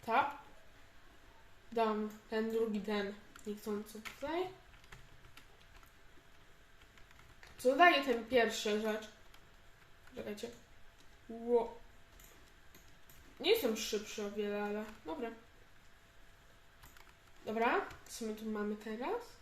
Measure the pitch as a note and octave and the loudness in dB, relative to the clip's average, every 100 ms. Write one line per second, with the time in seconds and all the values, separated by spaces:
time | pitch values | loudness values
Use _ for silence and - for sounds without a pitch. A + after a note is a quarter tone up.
0 | - A#3 C#4+ - - - - - - - | 2 2 2 -2 -14 -20 -20 -20 -20 -20
1 | - - - - - - - A3+ A3 G#3+ | -20 -20 -20 -20 -20 -20 -6 0 2 2
2 | G#3+ - - A3 A3 A3 A3 G#3 G3+ G#3 | -2 -8 -6 -2 0 2 0 0 -2 -2
3 | G3 G#3+ - - - G#3 - G#3 G#3+ G#3+ | -2 -6 -16 -14 -10 -8 -4 -6 -6 -12
4 | - - C#4+ E4 F#4 - - - - - | -14 -8 -4 -2 -2 -6 -20 -20 -20 -18
5 | - - - - - - - - - - | -18 -20 -20 -20 -20 -20 -20 -20 -20 -20
6 | - - - - - - - - - - | -20 -20 -20 -20 -20 -20 -20 -20 -20 -20
7 | - - - - - - B3 C#4 F4 D4+ | -20 -20 -20 -20 -20 2 4 10 10 10
8 | C#4 A#3 A3+ B3+ A3 - G#3+ G#3 A3 G#3+ | 4 0 4 6 6 4 0 2 0 -2
9 | - - - - - - - - - - | -6 -18 -20 -20 -20 -20 -20 -20 -20 -20
10 | - B3 A3 G#3 A#3 - - - - - | -16 -12 -8 -6 -8 -10 -20 -20 -20 -18
11 | - - - A3+ A#3 A#3+ A#3 - - - | -20 -20 -14 -8 4 4 4 -6 -18 -20
12 | - - - - - - - - - - | -20 -20 -20 -20 -20 -20 -20 -20 -20 -20
13 | - - - - D4 A#4 B3 A3 - G#3+ | -20 -20 -20 -2 4 6 4 0 0 -2
14 | G#3+ - G3+ G#3 G#3 G#3 G#3 G#3 G#3+ - | -4 -6 -6 -2 -2 0 -2 -4 -6 -10
15 | - D#3+ A#3 A3+ - - - - - - | -8 -6 -6 -8 -18 -20 -20 -20 -20 -20
16 | - - - - - - - - - - | -20 -20 -20 -20 -20 -20 -20 -20 -20 -20
17 | - - - - - A3 A#3 E4+ F#4+ - | -20 -20 -20 -14 -6 2 4 4 0 -10
18 | - - A3 G#3+ A3 G#3+ G#3 G#3+ A3+ A3 | -14 -8 -6 -4 -4 -2 -2 -2 -6 -6
19 | C#4 A#4 A#4 - | -2 -2 -4 -18